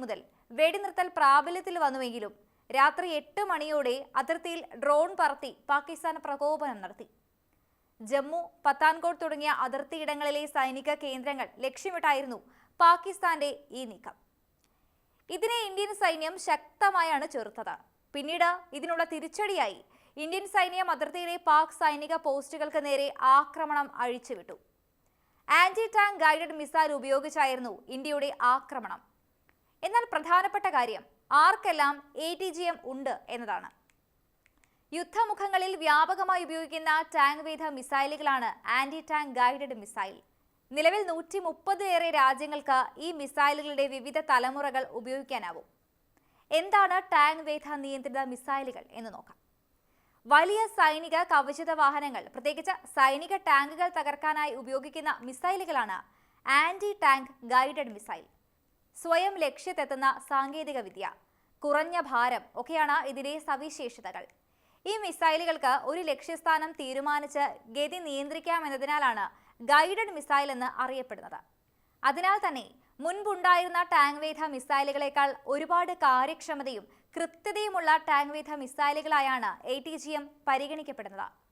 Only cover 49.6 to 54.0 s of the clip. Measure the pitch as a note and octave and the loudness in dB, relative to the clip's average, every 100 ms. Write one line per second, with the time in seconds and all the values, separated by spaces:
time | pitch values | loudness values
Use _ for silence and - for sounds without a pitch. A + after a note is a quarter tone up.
49.6 | _ _ _ _ _ _ A3+ D4 F4 G#4+ | _ _ _ _ _ _ 6 6 8 2
50.6 | A4 G#4+ D#4 D#4 E4 D#4+ F4 D4+ C4 D4 | 0 4 4 4 0 0 4 4 4 -4
51.6 | E4 D#4 C#4 D4 C#4+ A3 - B3+ C#4+ D4+ | -2 4 4 2 -4 -8 -10 -4 -2 -2
52.6 | F#4+ F#4 - D4 C4+ C#4 F4 G4 E4 C#4 | -4 -6 -4 4 4 4 -4 -4 4 4
53.6 | C#4+ D#4+ F4 E4+ | 2 -2 -2 0